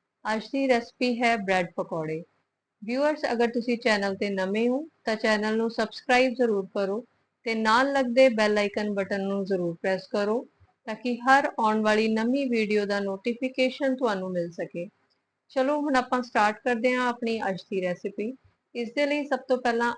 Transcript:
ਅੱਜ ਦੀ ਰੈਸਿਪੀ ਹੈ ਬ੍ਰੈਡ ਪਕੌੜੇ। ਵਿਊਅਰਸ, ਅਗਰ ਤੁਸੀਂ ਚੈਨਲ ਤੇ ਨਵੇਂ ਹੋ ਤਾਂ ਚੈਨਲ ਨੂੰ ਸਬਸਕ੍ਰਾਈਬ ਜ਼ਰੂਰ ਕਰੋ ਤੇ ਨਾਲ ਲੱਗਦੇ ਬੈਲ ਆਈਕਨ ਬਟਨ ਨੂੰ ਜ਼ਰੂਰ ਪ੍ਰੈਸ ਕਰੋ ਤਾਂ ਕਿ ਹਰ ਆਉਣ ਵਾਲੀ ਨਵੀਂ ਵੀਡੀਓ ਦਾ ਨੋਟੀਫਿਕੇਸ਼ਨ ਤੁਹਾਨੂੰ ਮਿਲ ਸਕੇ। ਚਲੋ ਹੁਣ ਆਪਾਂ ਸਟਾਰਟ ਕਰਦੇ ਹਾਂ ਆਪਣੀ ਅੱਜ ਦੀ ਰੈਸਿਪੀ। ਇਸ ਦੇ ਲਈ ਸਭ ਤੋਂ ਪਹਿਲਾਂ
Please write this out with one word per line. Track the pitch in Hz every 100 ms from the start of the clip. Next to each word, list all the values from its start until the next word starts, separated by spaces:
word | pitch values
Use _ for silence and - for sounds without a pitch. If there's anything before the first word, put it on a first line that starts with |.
| _ _ 214
ਅੱਜ | 220 -
ਦੀ | 277 269
ਰੈਸਿਪੀ | 233 233 _ 247 233
ਹੈ | 240 233
ਬ੍ਰੈਡ | 196 185 175 -
ਪਕੌੜੇ। | 180 165 156 160 - _ _ _ _ _ 208
ਵਿਊਅਰਸ, | 254 294 302 -
ਅਗਰ | 233 233
ਤੁਸੀਂ | 240 240 233
ਚੈਨਲ | 226 208 196 196
ਤੇ | 202
ਨਵੇਂ | 190 190 214 240
ਹੋ | 262 320 _ 233
ਤਾਂ | 214
ਚੈਨਲ | 220 208 214 220
ਨੂੰ | 226
ਸਬਸਕ੍ਰਾਈਬ | 226 214 - - 247 262
ਜ਼ਰੂਰ | 254 240 202 190
ਕਰੋ | 202 196 214 240 _ _ _
ਤੇ | 226 220
ਨਾਲ | 220 233 277
ਲੱਗਦੇ | 277 247 240 262
ਬੈਲ | 220 214 208
ਆਈਕਨ | 202 214 208
ਬਟਨ | 196 196 202
ਨੂੰ | 196 196 190
ਜ਼ਰੂਰ | 185 170 170
ਪ੍ਰੈਸ | 190 185 -
ਕਰੋ | 208 202 233 - _ _ _ 226
ਤਾਂ | 220
ਕਿ | 247 233
ਹਰ | 247 277 285 -
ਆਉਣ | 214 220
ਵਾਲੀ | 214 214 220
ਨਵੀਂ | 220 233 277 269
ਵੀਡੀਓ | 233 208 208 202
ਦਾ | 202
ਨੋਟੀਫਿਕੇਸ਼ਨ | 196 196 240 233 254 262 254 254 269 262
ਤੁਹਾਨੂੰ | 240 190 185
ਮਿਲ | 180 170
ਸਕੇ। | 175 170 170 190 _ _ _ _ _ _
ਚਲੋ | 269 262 294
ਹੁਣ | 285 262
ਆਪਾਂ | 254 254
ਸਟਾਰਟ | 240 233 208 214
ਕਰਦੇ | 254 233 254 254
ਹਾਂ | 247
ਆਪਣੀ | 240 226 220 202
ਅੱਜ | 180
ਦੀ | - 190
ਰੈਸਿਪੀ। | 180 175 196 - 220 262 _ _ _ 240
ਇਸ | 233 285
ਦੇ | 285
ਲਈ | 294 294
ਸਭ | 262
ਤੋਂ | - 254
ਪਹਿਲਾਂ | 254 233 240